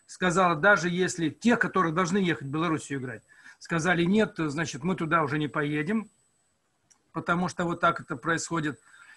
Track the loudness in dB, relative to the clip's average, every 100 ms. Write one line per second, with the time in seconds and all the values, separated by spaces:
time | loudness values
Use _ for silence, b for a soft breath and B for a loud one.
0 | -20 -4 0 4 4 4 4 4 2 0
1 | 0 0 -4 0 2 2 2 0 0 0
2 | 0 2 0 0 -4 -2 -2 -2 -4 -8
3 | -8 -10 B B B B -4 0 2 2
4 | 4 4 2 0 -4 -2 -4 -4 -4 -2
5 | 0 2 2 0 -2 -2 -2 -2 -2 -2
6 | -4 _ _ _ _ _ _ _ _ _
7 | _ -8 -2 -2 -2 -2 -4 0 0 0
8 | -4 -6 -2 -2 -2 -4 -4 -6 B B
9 | B